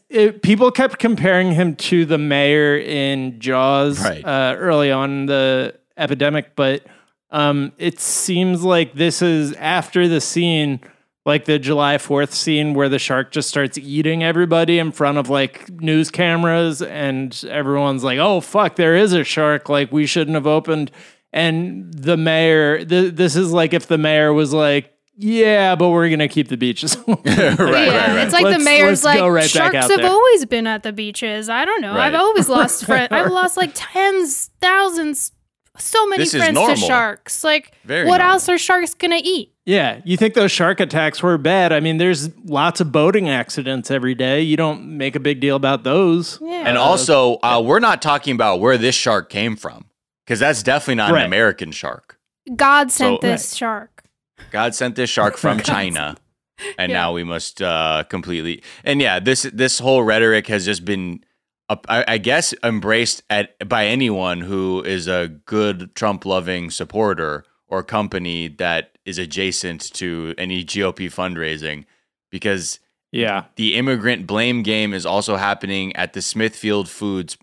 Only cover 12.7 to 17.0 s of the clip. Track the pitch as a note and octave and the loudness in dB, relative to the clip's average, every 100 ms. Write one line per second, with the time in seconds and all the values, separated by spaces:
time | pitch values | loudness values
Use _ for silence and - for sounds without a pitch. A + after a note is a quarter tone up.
12.7 | C#3 C#3 C3+ - C3 C3 D#3 C#3+ D3 C3+ | 0 0 0 -2 -4 -4 -6 -4 -2 -4
13.7 | D3+ C#3 D3 D#3 E3 E3 E3 F3 E3 E3 | -4 -8 -2 -2 0 0 2 2 2 2
14.7 | E3+ D#3+ - C#3+ C#3+ B2+ C#3 C3 - - | 2 0 0 0 0 0 0 -2 -6 -20
15.7 | E3+ D#3+ D#3 D#3+ - F3 E3 E3+ E3 E3 | -8 0 2 2 0 0 2 2 2 0
16.7 | D3 E3+ D3+ | -2 -8 -6